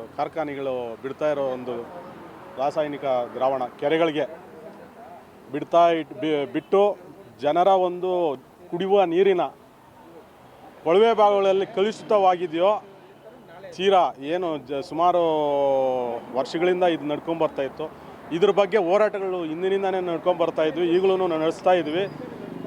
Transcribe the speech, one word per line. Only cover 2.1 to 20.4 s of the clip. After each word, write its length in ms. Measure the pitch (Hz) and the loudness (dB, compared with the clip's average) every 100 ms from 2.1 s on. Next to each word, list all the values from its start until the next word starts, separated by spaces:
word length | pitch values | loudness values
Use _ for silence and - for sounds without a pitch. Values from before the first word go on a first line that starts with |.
| - - - - 127 | -18 -20 -20 -14 -6
ರಾಸಾಯನಿಕ 460 | 143 160 151 143 143 127 120 113 | -4 -2 -4 -4 -2 -2 -2 -2
ದ್ರಾವಣ 260 | 131 135 123 - | 0 0 -4 -4
ಕೆರೆಗಳಿಗೆ 460 | 147 160 165 147 131 - - - - - - - - - - - - | 0 2 2 0 -4 -8 -20 -20 -20 -20 -20 -20 -20 -20 -20 -20 -10
ಬಿಡ್ತಾ 380 | 143 156 170 170 | -10 0 4 4
ಇಟ್-, 240 | 165 147 | 2 -4
ಬಿ-, 400 | 151 156 147 139 | -6 -4 -2 -2
ಬಿಟ್ಟು 440 | 156 - 196 208 185 - - - - | -6 0 2 4 0 -10 -20 -20 -6
ಜನರ 260 | 143 165 185 | 0 2 4
ಒಂದು 720 | 190 180 180 185 180 165 131 - - - | 4 2 -2 -2 0 0 -2 -10 -20 -10
ಕುಡಿಯುವ 320 | 170 190 202 | -4 2 4
ನೀರಿನ 380 | 180 170 196 180 139 - - - - - - 165 - - - - - - | 4 4 4 2 0 -6 -20 -20 -20 -20 -20 -20 -20 -20 -20 -20 -20 -8
ಕೊಳವೆ 300 | 151 180 233 | 2 4 4
ಭಾಗಗಳಲ್ಲಿ 520 | 220 208 202 196 190 190 | 6 4 4 2 2 0
ಕಲುಷಿತವಾಗಿದೆಯೋ, 1160 | 202 208 - 151 214 190 180 175 160 190 208 - - - - - - - - 185 165 | -2 -2 -2 0 4 4 2 0 0 2 0 -4 -20 -20 -20 -20 -20 -20 -20 -16 -2
ತೀರಾ 380 | 190 190 147 131 | 2 4 4 -2
ಏನು 380 | 143 175 175 151 | -6 -4 -2 -6
ಜ-, 280 | 131 143 135 | -6 -8 -6
ಸುಮಾರು 300 | 156 175 175 170 156 147 143 139 135 131 127 123 117 - 123 | 0 2 4 2 2 0 2 2 2 2 0 -2 -6 -6 -4
ವರ್ಷಗಳಿಂದ 460 | - 170 180 180 | -2 0 0 2
ಇದು 200 | 180 160 | 2 0
ನಡ್ಕೊಂಬರ್ತಾ 580 | 147 147 - 165 156 - | -4 -6 -4 -2 -2 -2
ಇತ್ತು. 300 | 135 - 156 - - - - | -6 -6 -12 -12 -20 -18 -8
ಇದ್ರ 200 | 165 202 | 0 2
ಬಗ್ಗೆ 260 | 185 202 202 | 4 2 2
ಹೋರಾಟಗಳು 640 | 170 202 208 202 190 185 | 2 2 2 -2 -6 -4
ಹಿಂದಿನಿಂದನೇ 580 | 165 160 190 196 196 185 | -6 -4 -2 0 0 -2
ನಡ್ಕೊಂಬರ್ತಾ 640 | 180 165 175 170 | -2 -2 0 0